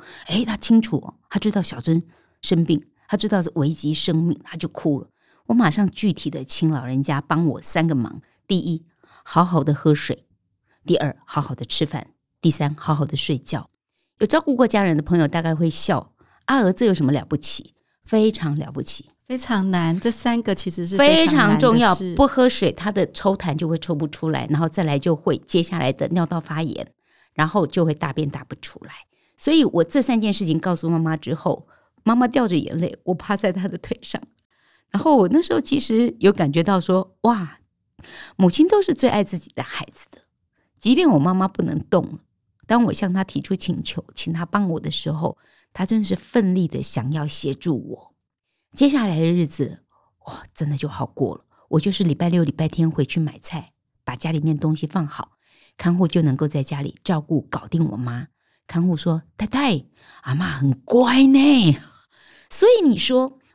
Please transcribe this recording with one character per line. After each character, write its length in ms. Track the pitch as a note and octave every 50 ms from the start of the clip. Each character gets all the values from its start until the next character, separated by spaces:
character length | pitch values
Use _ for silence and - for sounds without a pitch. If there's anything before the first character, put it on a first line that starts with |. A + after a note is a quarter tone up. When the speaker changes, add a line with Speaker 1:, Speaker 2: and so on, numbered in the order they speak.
| - - - - - -
Speaker 1:
诶， 180 | E3 G#3+ B3
她 100 | A3+ G#3
清 240 | G3+ - - A3+ A3+
楚 180 | A3+ A#3 E3 C#3
哦， 180 | - - - _ _ _
她 80 | - G3+
知 100 | - G#3+
道 140 | G3+ G#3 F3
小 160 | - - C3
珍 240 | - D#3+ E3 E3 E3+ - _ _ _ _ _ _ -
生 200 | - F#3 E3 E3
病， 160 | D#3 E3 D3 - _ _ _ _ _
她 100 | - D#3+
知 100 | - G#3+
道 140 | G#3+ F#3+
是 100 | E3 E3+ -
危 140 | E3 C#3 D3
及 220 | D#3+ - - D3
生 240 | D#3 - - F#3 E3
命， 240 | D#3+ E3 E3+ D#3+ - -
她 120 | - -
就 120 | E3 - -
哭 340 | - - - E3 C#3+ C3
了。 60 | - - _ _ _ _ _ _ _ -
我 60 | A#3
马 160 | A#3+ A3+ E3
上 180 | D3 G#3 G#3 F#3
具 240 | - - G#3+ G3+ D#3+
体 160 | - - D3
的 160 | C3+ C#3 C3
请 240 | - - - E3+ D#3
老 160 | D#3 C3 B2
人 160 | B2 C3 C3+
家 180 | C#3 - C#3+ C#3
帮 280 | - - D#3 D#3 E3+ D#3
我 140 | A#2+ -
三 260 | - - - F3 D#3+ E3
个 80 | D#3
忙： 260 | C3 A2+ - - - - _ _ _ _
第 140 | - G3 F3+
一， 260 | - F3 E3 D#3+ - _ _ _ _ _ _ _ _
好 200 | - - D#3+ F3
好 200 | F3 F3 D#3+ E3
的 100 | D3+ C#3+
喝 220 | - - D#3+ D3+
水； 300 | D3 - - - - _ _ _ _ _ _ _ _ _ _ _ _ _
第 100 | C#3+ E3+ -
二， 200 | - C#3 - - _
好 160 | - - D3
好 140 | C#3 - C3
的 100 | - A#2+
吃 220 | - - - E3 D3
饭； 160 | - C3 - - _ _ _ _ _ _
第 120 | - E3+
三， 240 | D3+ - D3 C#3+ D3+
好 180 | - - - D3+
好 100 | C#3+ D3
的 140 | - - C#3
睡 180 | - - D#3
觉。 360 | B2+ - - - A#2+ - - _ _ _ _ _ _ _ _ _ _
有 80 | G#3 G#3
照 120 | - D#4+
顾 160 | D#4+ D4+ C4+
过 120 | A#3 B3+ A3+
家 160 | - G#3 G3+
人 120 | F#3 D#3+
的 60 | D3
朋 160 | D3 - F3+ E3+
友 100 | D#3 D3
大 140 | D#3+ E3+
概 140 | E3 E3 D#3+
会 120 | D3+ E3+ E3
笑 460 | D3+ - - - F3 C3 - - _ _ _ _ _ _ _
，“阿 140 | - B3+ C#4
娥， 120 | A3+ F#3
这 140 | F#3 - B3
有 80 | A3 F#3
什 100 | D3+ D3+
么 80 | C3
了 140 | D3 C3 -
不 100 | - D#3
起？” 380 | D3 - - - - - - _ _ _ _ _ _ _
非 260 | - - A3 G#3+ A3
常 240 | A3 - F3 D#3 C#3+
了 160 | D3+ D#3 B2
不 80 | C3+ C3+
起。 300 | C3 - - - - _ _ _ _
Speaker 2:
非 120 | _ B3+ B3+
常 320 | B3+ - A#3 G3+ F#3+ F#3+
难， 280 | F#3 F3 E3+ E3 E3 F#3+
这 100 | - A#3
三 320 | A#3 - - B3 A#3 A#3
个 140 | A3+ A3 F#3+
其 140 | - - F3+
实 180 | E3 F3+ F3 F3
是 80 | F#3+
非 320 | G3+ C#4+ D4 D#4 D#4+ D#4+ D#4
常 220 | D4+ C#4+ A3+ G#3
难 100 | G#3 -
的 0 |
事。 0 |
Speaker 1:
非 0 |
常 0 |
重 180 | - B3 A3+ A#3+
要， 380 | A#3+ G#3 F3+ - F#3+ F3+ E3+
不 100 | E3 C#4
喝 220 | C4+ - C4 B3+ B3+
水， 240 | B3+ - G3 D#3
他 180 | - - F3 G#3
的 160 | G3+ G3+ E3+ -
抽 240 | - - - G3+ G3
痰 180 | G3 - E3+ C#3+
就 140 | D#3 F3 D#3
会 100 | E3 D3+
抽 160 | - - E3+
不 140 | D3 D#3+ D3
出 220 | D3+ - - D#3+
来， 180 | D3+ C3+ B2 -
然 80 | D3+ D3
后 120 | E3 D#3+
再 160 | - - E3+
来 120 | D#3 C#3+ C#3+
就 160 | - F3 E3
会 240 | D3+ - F3+ C#3+ - -
接 160 | - - F3
下 180 | E3 - F3 E3
来 120 | C#3 C3
的 160 | C3+ - C#3 -
尿 180 | E3 F3+ E3+
道 140 | - - -
发 240 | - - D#3 D#3 E3
炎， 240 | C#3+ - - - - _ _ _ _ _ _ _ _ _
然 120 | - D3+
后 220 | D#3+ - G#3 E3+ D3
就 160 | - F#3 E3+
会 100 | D#3+ D3+
大 200 | - - D3 C#3
便 160 | - D#3 C#3+
大 160 | - C#3 -
不 100 | - - -
出 180 | - - - - -
来。 60 | - - - - _ _ _ _ _ _
所 180 | - - C#4+ D#4
以 120 | D#4+ C#4
我 180 | G3 - E3+ E3
这 180 | E3+ - C#4+
三 160 | A#3+ - B3 A3+
件 160 | G#3+ G#3+ G3
事 120 | - G#3
情 120 | D#3+ D#3 D#3+
告 160 | - F#3 F3
诉 160 | E3 - E3
妈 80 | E3+ D#3+
妈 200 | D#3+ D#3+ D#3+ D3+
之 180 | - - D#3+
后， 320 | D#3+ - F3+ - - - _ _ _ _ _ _ _ _
妈 120 | A3 A#3
妈 100 | A#3+ B3
掉 220 | A#3+ B3 C#4 A#3+ G#3
着 80 | F3+
眼 240 | D3+ - - - E3
泪， 180 | F3 - - - _
我 100 | - F#3
趴 220 | D#3 - - G#3
在 160 | G3 - G3
她 160 | F3 F#3+ F3+ G3
的 100 | - -
腿 220 | - - - -
上。 200 | - - - - - - _ _ _ _ _ _ _ _ _ _ _ _
然 120 | - G3 -
后 140 | D#4+ D4 B3+
我 100 | F#3 F3
那 140 | G#3 D#4+
时 100 | F4 -
候 80 | F4 E4
其 180 | - - - D4
实 380 | A3+ - A3+ A3 A#3+ A#3 - -
有 120 | - G3
感 220 | G3+ G3 E3+ C#3 C#3+
觉 100 | E3 E3+
到 160 | F3 G3 F#3
说， 380 | E3 - F#3 F#3 F#3+ - _ _ -
哇， 360 | A#3 A#3+ G#3 F3 D3 - _ _ _ _ _ _ _ _ _ - - - - - - - -
母 120 | F#3+ F3+
亲 160 | - - D#4
都 160 | F#4 - G#4
是 120 | F#4+ - D#4
最 160 | - - A#3+
爱 160 | - G#3 G3
自 120 | - - E3
己 140 | - - _
的 80 | -
孩 240 | C3+ - - - - -
子 180 | - - - -
的。 100 | - - _ _ _ _ _ _ _ _ _ _ _ _
即 160 | - - C4
便 140 | D4+ F#4 D#4
我 100 | G#3 D3
妈 140 | C3+ F3+ F#3
妈 160 | F#3 F#3+ F#3
不 120 | - - F3+
能 140 | E3 D#3 D#3 - -
动， 300 | - F3 - - D#3 - - _ _ _ _ _ _ _ -
当 200 | - G#3+ A#3+ A#3+
我 80 | G3+ -
向 180 | - - F#3
她 140 | F3+ F#3+ F#3+
提 160 | - - C#3+
出 120 | C#3 - F#3+
请 300 | F3+ - - E3+ - D#3
求， 220 | - - - - - _
请 160 | - - E3
她 140 | E3 E3 E3+
帮 240 | - - G3+ G3+ F3+
我 100 | E3 -
的 100 | - D3+
时 220 | D3+ - - D#3
候， 260 | D#3 D3+ E3 - - - _ _ _ _ _ _ _
她 120 | - F#3
真 160 | - A3+ A3
是 140 | G#3 F3+ F#3+
奋 400 | F3+ - - - B3 G3+ F#3 F#3
力 100 | F#3+ F3
的 160 | D3+ - C3+
想 300 | C#3 - - B2+ A2+ C3
要 160 | D3+ D#3 D3 D3+
协 260 | - - - C3+ C3+
助 240 | - - F3 D3+ A2+ F2+ G2+
我。 180 | A#2+ - - _ _ _ _ _ _ _ _ _ _ _ _ _ _ -
接 100 | C#4 C#4+
下 200 | C#4 C#4 A3+ G3+
来 120 | E3 D#3
的 60 | D#3+
日 220 | E3 F3 F3+ E3+ D3
子， 320 | - - C#3 - - - _ _ _ _ _ _ _ _ _ -
哇， 160 | - - - - _
真 160 | - D#3 D3
的 80 | D3 C3+
就 100 | - D3
好 160 | - - C3
过 300 | - - - C#3 G2+ -
了。 100 | - - _ _ _ _ _
我 100 | - D#3+
就 120 | - G3+
是 120 | F#3 - G3+
礼 100 | E3 C#3+
拜 160 | - F3+ E3+
六、 140 | E3 F3 E3
礼 80 | C3
拜 160 | - - D#3+ D#3
天 240 | - - E3 D#3+
回 120 | D#3 - C#3
去 160 | - - E3+
买 200 | D#3+ C#3+ - -
菜， 300 | - - - D#3 B2+ - _ _ _ _ _ _ _
把 120 | - B2
家 160 | B2 - D#3+
里 80 | E3 D3+
面 160 | D3 D#3+ D#3
东 200 | C#3+ D3+ D#3 D#3
西 100 | D3+ -
放 220 | D3 - F#3+ D#3 D3
好， 240 | - - - - _ _ _ _ _ _ _ _ _
看 220 | - - F3 F3 F3+
护 100 | F#3+ D#3+
就 140 | - F3+
能 160 | D#3+ D3 C3 B2+
够 100 | D#3 D3
在 140 | - D3
家 220 | C3+ - D3+ C#3+ C#3+
里 120 | C#3 - - _
照 160 | - F3+ D#3
顾 220 | D3 - D#3+ C#3 - -
搞 160 | - - -
定 240 | - - E3 E3 C#3+
我 80 | A2+ A2
妈。 300 | B2+ A#2+ A#2+ A#2+ - - _ _ _ _ _ _ _ -
看 180 | - E3+ E3+
护 100 | F#3 F3
说 280 | D3+ - E3+ D#3+ D#3+ - _ _
：“太 120 | - A3 -
太， 360 | - C4 C#4+ C4+ F#3+ C#3 - - _ _ _ _ - -
阿 140 | - C3 C3
嬷 80 | D3+ F#3
很 300 | F3 D3+ C3+ C#3 C#3 B2 - _
乖 380 | - - A#3+ B3+ A#3+ B3 C4 C4+
呢。” 520 | C4+ C4+ C#4 C#4 C#4+ C#4+ B3+ G3+ D#3+ C#3 - - - - - _ _ _ _ _ _ _ - _ _
所 180 | - - F#4+ A4+
以 180 | B4 A4+ F4+ C#4+
你 80 | G#3+
说， 440 | - - - B3+ B3+ B3+ C4 - _ _ _ _